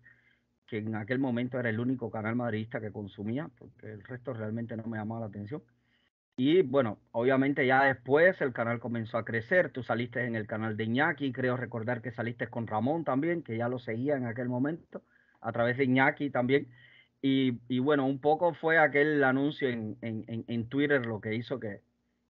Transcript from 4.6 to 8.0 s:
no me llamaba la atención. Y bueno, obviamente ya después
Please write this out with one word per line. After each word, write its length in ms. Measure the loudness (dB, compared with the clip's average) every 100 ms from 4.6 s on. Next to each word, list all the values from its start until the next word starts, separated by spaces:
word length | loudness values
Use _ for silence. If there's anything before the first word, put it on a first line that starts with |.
| -6 -8
no 80 |
me 120 | -8 -6
llamaba 260 | -6 -6
la 40 | -8
atención. 360 | -10 -10 -12 -14 _ _ _ _ _ _ -2
Y 260 | 2 4
bueno, 360 | 4 2 0 -2 _
obviamente 560 | 0 2 4 2 2 4
ya 180 | 6
después 560 | 4 2